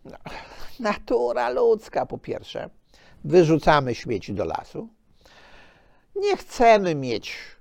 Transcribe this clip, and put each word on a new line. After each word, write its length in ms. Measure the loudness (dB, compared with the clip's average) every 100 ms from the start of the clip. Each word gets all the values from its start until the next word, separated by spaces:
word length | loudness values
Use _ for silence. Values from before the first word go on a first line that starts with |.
No, 120 | -20 -20 -16 -16 -16 -16 -14 -6
natura 680 | -4 -4 -2 0 0 -2 -2
ludzka, 580 | 0 2 2 -2 -6 -6
po 120 | -8
pierwsze. 520 | -10 -10 -10 -12 -12 -18 _ _ -20 -14
Wyrzucamy 720 | 4 6 6 4 4 4 2
śmieci 400 | -6 -6 -6 -6
do 100 | -6
lasu. 440 | -4 -6 -8 -14 -16 _ _ _ _ -20 -20 -20 -20 _ _ _ _ -4
Nie 200 | -2 -2
chcemy 580 | -6 4 6 6 4
mieć 420 | -2 -2 -4 -6 -14 -18 -20